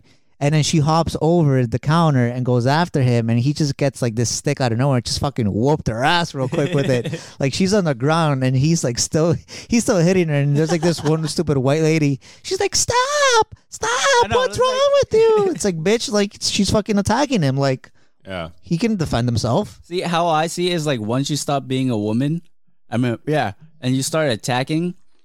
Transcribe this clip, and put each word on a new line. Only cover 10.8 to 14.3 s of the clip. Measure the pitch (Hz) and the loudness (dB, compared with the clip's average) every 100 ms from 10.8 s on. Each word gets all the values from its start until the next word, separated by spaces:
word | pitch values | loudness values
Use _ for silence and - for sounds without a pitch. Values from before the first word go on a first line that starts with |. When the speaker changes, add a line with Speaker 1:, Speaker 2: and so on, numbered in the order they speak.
Speaker 1:
this | 165 165 | 0 0
one | 147 160 160 | 0 0 -2
<laughs> | - | -4
stupid | 160 139 | -2 0
white | 131 151 | 0 2
lady. | 156 160 147 139 - - | 2 2 2 -2 -8 -16
She's | - 381 | -8 -4
like, | 403 - | -2 -2
"Stop, | - 480 508 587 554 480 427 - _ | 0 0 0 2 2 2 2 -4 _
stop. | - 440 | -8 -4
Speaker 2:
I | 494 554 508 466 | -2 2 2 2